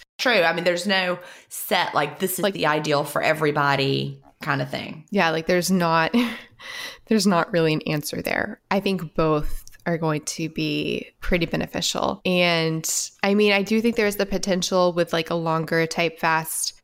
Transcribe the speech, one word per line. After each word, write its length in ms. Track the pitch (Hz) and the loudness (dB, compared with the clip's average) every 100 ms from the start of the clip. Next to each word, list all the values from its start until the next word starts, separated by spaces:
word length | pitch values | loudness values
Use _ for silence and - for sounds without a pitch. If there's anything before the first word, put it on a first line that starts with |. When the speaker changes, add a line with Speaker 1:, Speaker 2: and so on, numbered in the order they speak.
| - - | -16 -4
Speaker 1:
True. 240 | 254 220 | 2 4
I 100 | 165 | 4
mean, 120 | 170 | 2
there's 220 | 175 175 196 | 0 0 0
no 320 | 190 180 175 - - - | 0 0 -4 -8 -20 -16
set, 460 | - - 190 160 | -12 -2 0 0
like, 240 | 143 147 - | 0 -2 -2
this 160 | 185 | -4
is 60 | 180 | -2
Speaker 2:
Like 120 | 196 | -2
Speaker 1:
the 140 | 196 156 | 0 0
ideal 360 | 156 151 143 | 0 0 0
for 200 | 147 - | 0 0
everybody 1000 | 139 156 151 147 143 139 135 135 139 139 - - | 0 2 0 2 2 2 2 0 -2 -8 -18 -10
kind 180 | - 139 | -4 -4
of 80 | 135 | -4
thing. 380 | 139 - 156 - | -6 -10 -14 -4
Speaker 2:
Yeah. 200 | 196 165 | 0 2
Like, 160 | 160 160 | 2 2
there's 240 | 180 170 | 2 2
not, 440 | 190 170 165 160 240 240 220 - - | 2 2 2 2 2 0 -4 -14 -20
<laughs> 460 | - - - - - | -16 -12 -12 -10 0
there's 200 | 220 190 | 2 4
not 240 | 170 - | 4 2
really 220 | 170 160 | 2 2
an 100 | 156 - | 2 0
answer 340 | 151 - - | -4 -4 -6
there. 400 | - - - 220 - | -2 -2 -2 -6 -4
I 100 | 202 | -2
think 340 | 196 190 160 | 0 -2 -4
both 500 | - 160 151 151 - - - - | 0 2 2 0 -4 -8 -10 -4
are 100 | 165 | -2
going 240 | 160 151 | 0 -2
to 280 | - - 160 | -4 -8 -6
be 580 | 160 156 147 - - - _ | -4 -4 -2 -2 -4 -8 _
pretty 260 | - 175 170 | -2 0 0
beneficial. 760 | - - - - - - - 185 | -2 -4 -4 -4 -2 -2 -2 0
And 600 | 180 175 165 160 160 - - - - | 2 2 2 0 -2 -4 -4 -6 -4
I 120 | 196 | 0
mean, 180 | 208 208 | 4 4
I 100 | 202 | 4
do 180 | 196 220 | 2 2
think 160 | 233 220 | 2 2
there 100 | 208 | 0
is 100 | 202 | 0
the 100 | 202 | -2
potential 680 | 185 202 185 - 185 180 | -2 0 -2 0 2 2
with, 220 | 175 170 | 2 0
like, 160 | 165 165 | 0 -2
a 40 | |
longer 520 | 170 165 160 160 165 160 | -2 -2 -2 0 0 0
type 320 | - 170 160 | 0 -2 0
fast 560 | 165 160 160 - - - | 0 0 -2 -6 -6 -8